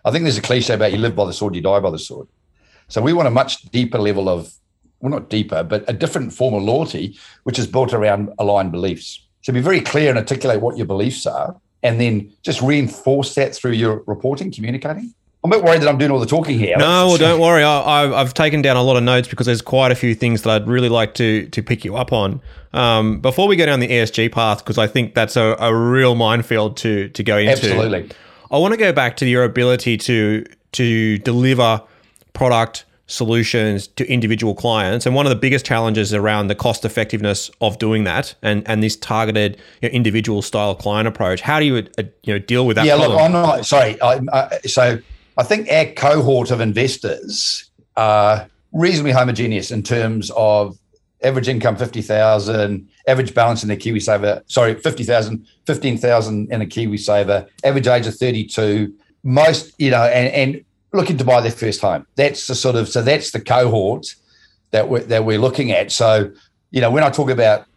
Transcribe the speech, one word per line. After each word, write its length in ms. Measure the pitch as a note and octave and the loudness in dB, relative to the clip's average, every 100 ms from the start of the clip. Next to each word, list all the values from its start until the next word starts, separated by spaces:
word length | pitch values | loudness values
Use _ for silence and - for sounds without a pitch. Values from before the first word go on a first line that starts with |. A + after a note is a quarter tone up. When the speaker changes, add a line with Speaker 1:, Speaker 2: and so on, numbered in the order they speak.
Speaker 1:
I 80 | - | -2
think 120 | C#3+ | 0
there's 140 | E3 A2 | 0 -2
a 40 | |
cliche 320 | - B2 - | 0 -2 0
about 180 | A2 G#2+ | 0 0
you 60 | G2 | 0
live 180 | A2+ F#2 | -2 -2
by 100 | G2+ | -4
the 80 | |
sword, 220 | - G#2 F2+ | -2 -6 -2
you 60 | |
die 180 | F2+ G2+ | 0 0
by 100 | F#2+ | 0
the 100 | D#2+ | -6
sword. 280 | - B1+ - _ _ _ _ _ - | -10 -16 -20 _ _ _ _ _ -10
So 120 | - | -2
we 120 | B2 | 0
want 160 | E3+ D3 | 2 2
a 20 | |
much 300 | A#2 C3+ - - | 2 0 -4 -6
deeper 260 | B2 B2 A#2 | -4 -2 0
level 300 | G#2 G2 F#2+ | -2 0 -2
of, 260 | F2 E2 - _ _ _ _ | -4 -6 -18 _ _ _ _
well, 120 | B2+ | -6
not 180 | C#3+ - | -6 -4
deeper, 340 | A2 G#2 D#2+ | -4 -2 -4
but 220 | E2 G#2 G2+ | -4 -4 -4
a 60 | |
different 400 | A2+ D#3+ F3 B2 | -4 -4 -4 -6
form 200 | - B2 | -2 -2
of 100 | G#2 | 0
loyalty, 540 | G2+ C3 D#3+ E2+ F#2+ - - _ | 0 0 -2 -6 -10 -12 -20 _
which 140 | - B2 | -8 -6
is 80 | G#2+ | -2
built 280 | C3 B2+ | 0 0
around 360 | A#2 G#2+ G2+ G2+ - | 0 0 0 -2 -4
aligned 340 | G#2 G2+ F#2+ | 0 0 0
beliefs. 520 | E2+ F#2+ F2 - - _ _ | -4 -4 -6 -12 -20 _ _
So 100 | - | -4
be 80 | B2 | -2
very 180 | C#3 F#3 | 2 0
clear 300 | - D3 D3+ | 0 0 2
and 80 | B2 | 0
articulate 420 | A2+ C3 C3+ A2 | -2 -4 -2 0
what 160 | A#2 B2 | -2 -4
your 100 | F#2+ | -4
beliefs 400 | G2 A#2+ C3 - | -2 -4 -4 -6
are, 300 | - C#2+ - _ _ | -6 -6 -10 _ _
and 180 | B2 A2+ | -2 0
then 320 | A#2+ G#2+ G2+ _ | 0 -2 -4 _
just 220 | - A#2+ | -8 -2
reinforce 720 | B2+ D3 B2+ - - C#3 C3+ - | 0 2 0 -2 0 0 0 -2
that 180 | C3+ | -2
through 200 | - B2+ | -2 -4
your 300 | A#2 A2+ G#2+ - | 0 0 -2 -6
reporting, 440 | G#2 B2+ C#3 F#3 | -6 -4 -4 -8
communicating. 640 | - A2 C3 D3 E3 A#3+ - _ _ | -8 -6 -6 -6 -8 -12 -16 _ _
I'm 80 | E3 | 0
a 60 | G#3+ | 2
bit 60 | |
worried 180 | E3+ E3 | 4 4
that 40 | D3 | 4
I'm 120 | C#3 | 2
doing 100 | C#3+ | 2
all 100 | C3+ | 0
the 60 | A2+ | 0
talking 320 | D3+ C#3+ B2+ | -2 0 0
here. 180 | G2+ F2 | 0 2
Speaker 2:
No, 300 | D#3 F3+ F3+ | 4 4 4
well, 80 | F3 | 4
don't 220 | D#3+ E3 | 4 4
worry. 220 | E3 E3 | 4 4
I, 420 | D3 D3 - D3 | 4 2 2 2
I've, 100 | C#3+ | 2
I've 200 | C3+ B2+ | 2 0
taken 300 | - D#3 D3+ | 0 0 2
down 120 | C3+ B2+ | 2 4
a 60 | |
lot 160 | B2+ B2+ | 4 2
of 60 | |
notes 240 | A#2+ B2+ B2 | 4 2 0
because 180 | - A#2+ | -4 -2
there's 160 | A#2 | -2
quite 300 | - C3 C3 | 0 2 2
a 40 | A#2+ | 2
few 200 | B2 A2+ | 0 0
things 260 | B2 A2+ | 0 0
that 80 | A2+ | 0
I'd 180 | A2 A2 | 0 0
really 220 | A#2+ B2 | 0 2
like 240 | A#2 G#2+ - | 2 0 0
to, 320 | A#2 G#2+ F#2+ | 0 0 -2
to 140 | - | -6
pick 240 | - A#2 G2+ | -4 -4 -4
you 100 | G#2+ | -6
up 160 | B2 | -2
on. 300 | A#2 G2 C3 - - - | 0 -2 -4 -12 -20 -10
Um, 460 | - A#2+ A2+ A2 A2 | -2 2 2 2 0
before 280 | C3 B2+ G3 | -2 0 2
we 80 | F#3+ | 2
go 120 | D#3 | 2
down 140 | C#3 | 2
the 100 | B2 | 0
E 80 | A#2+ | 0
S 100 | A2 | 0
G 200 | - A2+ | 0 -2
path, 360 | A#2 A2 G#2 - | 0 0 -2 -4
'cause 140 | G#2+ | -2
I 80 | G#2+ | 0
think 260 | C3+ A2+ | 0 -2
that's 220 | - A2 - | 0 0 2
a, 200 | A2 A2+ | 0 2
a 160 | A#2 A2+ | 0 2
real 400 | A#2 B2+ B2+ A#2+ | 2 4 4 4
minefield 600 | A2+ A#2 A#2 A2+ G#2+ - | 2 2 0 0 -2 -2
to, 320 | A#2 G#2 G2+ | -2 -2 -4
to 140 | - | -6
go 140 | G#2+ G#2 | -2 2
into. 140 | G#2 | 2
Speaker 1:
Absolutely. 580 | C3+ A2 F#2+ F2+ F#2 D#2+ - - - - | 2 2 0 0 -2 -6 -16 -20 -20 -4
Speaker 2:
I 80 | C#3 | 0
wanna 200 | F#3 A3 | 0 2
go 140 | G#3 | 2
back 260 | D3 B2 - | 2 0 0
to 100 | C3 | 0
your 160 | B2 | 2
ability 540 | B2 B2 B2 B2 - A2+ | 2 2 2 2 0 -2
to, 460 | - A#2 G#2+ G#2+ A2+ _ _ | 0 0 2 0 -4 _ _
to 480 | - A#2+ A2+ A2 G#2 | -2 0 2 2 0
deliver 640 | G#2+ A#2+ B2+ B2+ A#2+ A2 - _ _ _ _ | 0 2 2 4 2 2 -4 _ _ _ _
product 520 | - B2+ A#2 A2+ - - _ - | -2 0 2 0 -6 -20 _ -14
solutions 800 | - A2+ A#2 A2+ A#2+ G#2+ G2 - | -6 0 0 0 0 0 -2 -6
to 260 | - C3+ | -8 -4
individual 440 | B2 A2+ A2 A2+ G2 | -2 -2 -2 -2 -2
clients. 500 | A#2+ A2 F#2+ A2+ B2 | -2 0 -2 -2 -2
And 80 | |
one 140 | B2+ C#3+ | 0 0
of 20 | |
the 60 | B2 | 0
biggest 280 | C3 C3+ | 0 -2
challenges 480 | - A#2 A2+ A2 G2+ | -2 -2 0 0 -2
around 360 | G#2 G#2+ G#2+ G2+ | 0 0 0 -2
the 80 | G2+ | -2
cost 280 | B2 A2+ | -2 -2
effectiveness 680 | A2 - G#2+ A2 G#2 G2 - - | -4 -4 -4 -2 -2 -4 -6 -4
of 160 | A2 - | -4 -2
doing 260 | A2 A2 G2+ | -2 0 0
that 280 | E2+ D3 - | -2 -4 -6
and, 260 | A2 G#2 G#2+ | -2 -2 -2
and 140 | A2 | 0
this 140 | G#2+ - | 0 -2
targeted, 600 | - A2 A2 G#2+ G#2 F#2+ - - | -4 -2 0 0 -2 -4 -18 -8
you 60 | - | -4
know, 40 | |
individual 480 | B2+ A2+ G#2+ A2 G#2 | 0 0 0 -2 -4
style 320 | - A2 G#2 | -2 -2 -2
client 340 | F#2+ G2+ G#2 A2 | -4 -2 -2 -2
approach. 320 | - G2 F#2 | -2 -2 -2
How 200 | - D3+ | -2 0
do 80 | D3+ | 2
you, 200 | B2 F#2+ - | 0 -4 -6
uh, 40 | G2 - | -8 -8
you 100 | - | -6
know, 60 | G2+ | -4
deal 260 | F#2+ A#2+ B2+ | -2 0 2
with 120 | A2 | 2
that 100 | D3+ | 4
Speaker 1:
Yeah, 80 | D3 | 4
Speaker 2:
problem? 160 | A#2+ | 4
Speaker 1:
look, 100 | A#2+ | 4
I'm 100 | D#3+ | 4
not, 320 | F3 E3+ D3 - | 4 2 0 2
sorry. 340 | C#3+ A#2 A2 | 2 2 2
I, 200 | B2 C3 C3 | 0 0 0
I, 240 | C3+ C3 - G#2 | -2 0 -4 -4
so 320 | - B2 A2 - - _ - | 2 2 0 -8 -20 _ -4
I 60 | |
think 280 | B2 G#3+ G#3+ | 0 0 2
our 140 | D3+ D#3 | 2 2
cohort 680 | - C#3 D3+ B2+ C3+ B2 | 0 2 4 4 2 2
of 100 | A#2+ | -2
investors 1080 | A2+ G#2 B2+ - G#2+ D2+ C#2 - - - - _ _ - | 0 0 -2 -2 -6 -8 -8 -6 -6 -6 -10 _ _ -2
are 500 | A2 G#2+ G#2 G#2+ - _ _ | 2 4 4 2 -2 _ _
reasonably 400 | D#3+ F3 E3+ D3 | -2 0 2 2
homogeneous 600 | C3 B2+ A2+ A#2+ G#2 - | 2 2 0 -2 -4 -4
in 120 | A2+ | -6
terms 480 | G#2 A#2+ A2+ A2+ G2+ A#2 | -4 -2 -2 -4 -4 0
of 420 | A2 G#2+ G2+ F#2+ _ _ _ - | 2 2 0 -6 _ _ _ -4
average 240 | B2+ C3 B2 | -2 0 -2
income, 280 | B2 A#2 G#2+ | -2 0 -2
fifty 260 | A#2+ A2 | -4 -6
thousand, 840 | G2 G#2+ A2 G#2+ G2+ A2 G#2 G2+ - _ - | -2 2 2 2 0 -2 -2 -4 -10 _ 0
average 260 | C3 C3 | 0 0
balance 300 | - A#2 A2+ | 2 2 0
in 40 | G#2+ | -4
their 100 | G2 | -6
KiwiSaver, 680 | - A2 G2 G#2+ G2+ G2+ - | -4 -4 0 0 0 -4 -2
sorry, 280 | - A#2 A2 | 2 2 2
fifty 280 | - - | -4 -4
thousand, 440 | A2+ A#2+ G#2+ A2 - _ - | 0 0 0 -6 -12 _ -6
fifteen 320 | D3 C#3 A#2 | -4 -2 -2
thousand 540 | B2 A#2+ A2 G#2+ G#2+ | 2 2 2 -4 -4
in 100 | A#2 | -6
a 40 | A2 | -6
KiwiSaver, 800 | - A#2 G#2 - G#2 G2 G2+ - _ | -4 -4 -4 0 0 2 -2 -4 _
average 240 | C3+ C#3 B2 | 0 2 2
age 180 | B2 A2+ | 2 0
of 100 | G2+ | -4
thirty-two, 800 | B2+ A#2+ G#2+ - G#2+ G#2 G2+ G2+ _ _ | -2 -2 -4 -2 0 0 -2 -8 _ _
most, 500 | C3 C3 D#3 D#3+ - - | 0 4 4 4 -4 -4
you 100 | C#3 | 0
know, 140 | B2 | 2
and, 300 | A#2+ B2 B2 | 4 2 0
and 320 | C#3+ C3+ - - _ _ | 0 -2 -4 -12 _ _
looking 240 | G3+ E3+ D3+ | -2 -2 0
to 60 | |
buy 180 | B2 B2 | 4 4
their 100 | A#2+ | 2
first 300 | A2+ A2+ G#2 | -2 -6 -2
home. 240 | G2+ E2 - - | -2 -4 -6 0
That's 320 | C#3+ C#3+ - | 0 0 -8
the 80 | B2+ | -4
sort 200 | B2+ A#2+ | -2 -2
of, 120 | G#2 | -2
so 140 | A#2+ | -2
that's 300 | A#2 D3+ - | 0 0 -2
the 100 | A2+ | -8
cohort 680 | - B2 B2 A2+ F#2+ C#3+ D#3 - _ _ _ _ _ | 0 2 2 2 0 -4 -8 -20 _ _ _ _ _
that 160 | G#2+ G#2+ | -2 0
we're, 160 | A#2+ | -2
that 220 | A#2 A2+ A2 | -2 -2 0
we're 140 | G#2+ | 2
looking 320 | B2+ - B2+ | 0 0 0
at. 200 | F2+ G2+ | 0 0
So, 400 | - A2+ A2 G2+ - _ _ _ | 0 2 4 0 -6 _ _ _
you 80 | C3 | 0
know, 120 | A#2 | 2
when 120 | C3 | 4
I 60 | D3+ | 2
talk 200 | C#3 C3+ | 2 0
about 360 | A#2+ A2+ G#2+ - | 2 4 2 -2